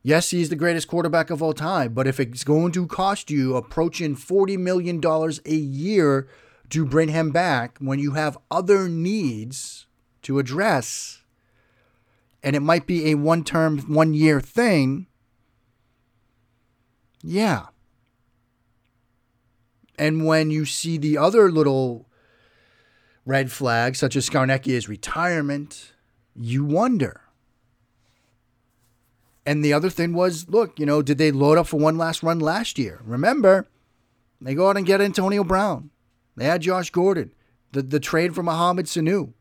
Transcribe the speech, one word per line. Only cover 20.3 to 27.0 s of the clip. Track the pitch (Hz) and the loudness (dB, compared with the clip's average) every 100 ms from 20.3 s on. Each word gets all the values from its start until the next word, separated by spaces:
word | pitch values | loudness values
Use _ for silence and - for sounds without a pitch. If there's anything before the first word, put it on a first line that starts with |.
| 160 156 | 2 2
you | 156 | 0
see | 143 - 165 165 | -2 -6 -4 -2
the | 151 151 | 0 2
other | 165 226 196 | 4 6 6
little | 160 139 135 127 120 - _ _ _ _ _ _ _ _ _ _ _ | 6 2 2 -2 -6 -16 _ _ _ _ _ _ _ _ _ _ _
red | 131 135 131 | -2 0 0
flags, | - 131 117 120 131 | -2 0 2 0 0
such | 135 | 0
as | 139 - | 0 0
Scarnecchia's | - 131 135 143 123 107 | 0 2 0 0 -2 -4
retirement, | 104 - 160 175 165 143 143 147 - - _ _ _ _ | -10 -8 -2 -2 0 -2 -6 -8 -18 -20 _ _ _ _
you | - 117 127 | -12 -4 -2
wonder. | 143 160 247 220 | 0 2 2 0